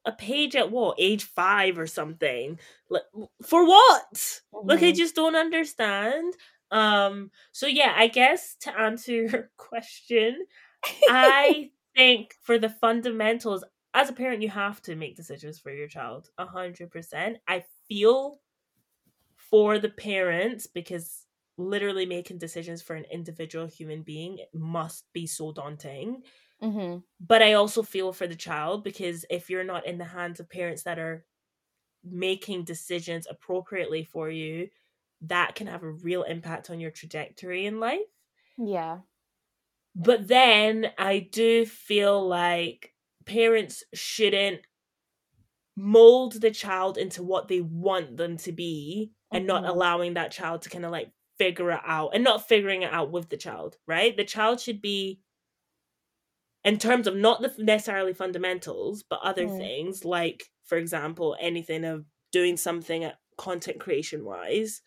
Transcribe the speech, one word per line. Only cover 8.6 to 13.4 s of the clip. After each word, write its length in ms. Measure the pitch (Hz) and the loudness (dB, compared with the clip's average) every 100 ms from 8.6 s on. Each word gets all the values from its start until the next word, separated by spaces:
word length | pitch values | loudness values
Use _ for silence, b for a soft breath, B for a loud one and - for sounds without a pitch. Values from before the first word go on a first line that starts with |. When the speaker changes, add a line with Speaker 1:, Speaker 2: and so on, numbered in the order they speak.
Speaker 1:
to 140 | 302 214 | -8 -2
answer 360 | 220 226 247 | -2 -2 -4
<laughs> 100 | 233 | -2
your 280 | 226 233 - _ | 0 -4 -6 _
question, 880 | - 233 - - - 233 226 285 370 b b b | -12 -12 -12 -20 0 2 2 -2 -12 b b b
Speaker 2:
<laughs> 260 | - - 269 | -10 6 6
Speaker 1:
I 640 | 254 262 277 285 302 - _ _ | 10 8 8 4 2 -2 _ _
think 400 | 262 254 226 - - | 6 6 6 0 -14
for 160 | - 233 | 0 2
the 120 | 220 | 0
fundamentals, 920 | 220 226 233 240 220 214 233 | 0 0 2 -2 0 0 0